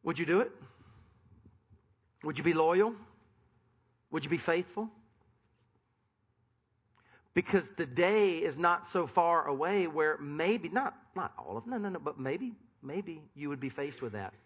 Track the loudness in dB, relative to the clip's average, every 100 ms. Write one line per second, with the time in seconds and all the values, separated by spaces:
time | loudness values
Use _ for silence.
0 | -4 -2 2 2 2 -4 -20 -20 -20 -20
1 | -20 _ _ -20 -20 _ _ -20 _ _
2 | _ _ -8 0 2 4 4 6 4 0
3 | -16 _ _ _ _ _ _ _ _ _
4 | _ -8 -2 -2 2 0 0 -8 -10 -12
5 | _ _ _ _ _ _ _ _ _ _
6 | _ _ _ _ _ _ _ _ _ _
7 | _ _ _ -2 2 2 0 -6 -4 2
8 | 4 6 4 2 -2 2 2 2 0 -2
9 | 0 2 4 4 2 0 0 0 0 2
10 | 0 0 -6 -2 0 0 0 -4 -4 -8
11 | _ -8 -8 -8 -10 -8 -6 -6 -4 -4
12 | -6 -6 -4 -4 -6 -10 _ _ -8 -8
13 | -8 -14 -16 -12 -8 -6 -8 -6 -8 -6
14 | -10 -8 -10 -14